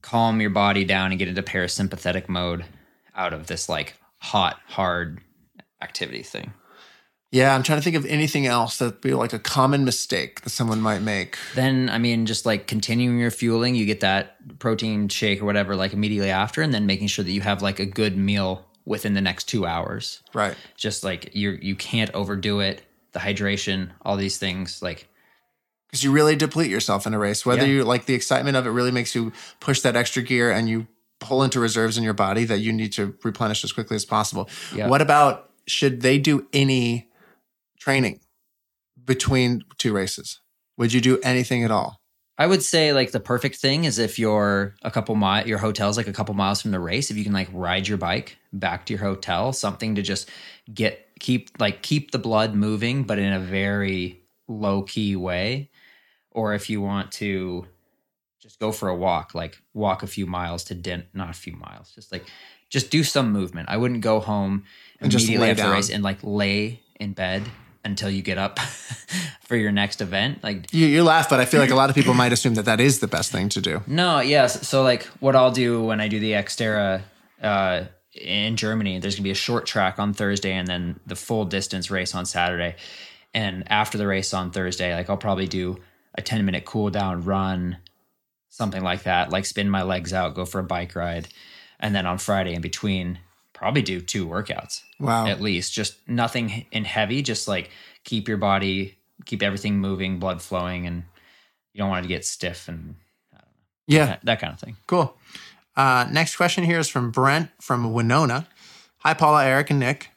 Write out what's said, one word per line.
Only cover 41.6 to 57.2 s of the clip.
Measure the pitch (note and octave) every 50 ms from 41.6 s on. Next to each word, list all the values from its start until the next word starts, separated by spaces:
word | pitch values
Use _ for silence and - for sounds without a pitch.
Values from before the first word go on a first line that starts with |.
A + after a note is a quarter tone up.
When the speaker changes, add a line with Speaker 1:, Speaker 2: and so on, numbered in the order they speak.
| A#2
Speaker 2:
at | A2
all? | A2 G2 - - - _ _ _ _ _ _ _ _
Speaker 1:
I | - D3+
would | F3 F#3+ - -
say, | - - E3 D#3 D3+
like, | C#3+ C3+ B2+ B2+
the | - A2+
perfect | - - B2 A#2+ - C3+ -
thing | - - C3+ C#3 D3+ -
is | C3 G#2+
if | G#2+ A2+ G#2+ - -
you're | A2+ G#2+ G#2+ G#2+ G#2 G2+ G2+ G2 G2 G2 - _
a | - A2
couple | - A2+ G#2 - A2
mi-, | G#2+ G2+ F#2+ G2 G#2+ G#2+
your | A2+ A2 F#2+
hotel's, | G#2+ A2 G2+ - G#2 G#2 G#2
like, | A#2+ A2+
a | G#2 G2
couple | - G#2+ G#2 G2+
miles | G2+ F#2+ F#2+ G2+ -
from | - A2
the | G2 F2+
race, | F2 E2 F#2 B2+ C#3+ -
if | G#2+
you | G#2+ G#2
can, | G#2
like, | G2+ G2 F#2 F2 F#2
ride | F2+ F2+ E2+ F#2 F#2+ F#2+
your | G2+ G#2+
bike | F#2 F#2 E2+ F2+ A#2 - - - _ _ _
back | - G2 F#2+ F2 E2+ F2 -
to | - A2+
your | F#2+ G2+
hotel, | G2+ F#2+ F#2+ - - F2 E2+ F2+ C3+ C3+
something | - - G2+ F#2+ - A2+ A2 G#2+
to | G2+
just | F#2+ G2 G2 F#2 - - - - - - - _ _ - A2
get, | - A2+ G#2+ - - - _ _ -
keep, | - - C3 B2 - - _ -
like, | A#2 G2+ G2+ -
keep | - - D3+ D3+ C#3+ -
the | - B2
blood | G2 A2+ A2+ G#2+ A2 A2 G#2
moving, | G#2 G#2 G#2+ G#2+ G#2 A2+ A#2 B2+ C#3 B2+
but | G2+ G#2+ G2+
in | G2+ G2
a | G2 F#2
very | F#2 F2+ F#2+ F#2+ G2 G2+ G2+ G#2 G2+ G2 F#2+ F#2 F2+ F2+ - _ _ _ _ _ _ -
low-key | A2+ G#2+ G#2+ G2+ G2 G2 G2 - - A2+ G#2+ G2+ G2
way. | F#2 F2+ F#2 F2+ F2+ F#2+ A2 B2+ C#3 C#3+ _ _ _ _ _ _ _ _ _ _ _ _ _
Or | _ A#2 A2 G#2 G#2
if | G2+ - -
you | G#2+ G#2
want | G2+ G2 G2+ G2 G2 - -
to | -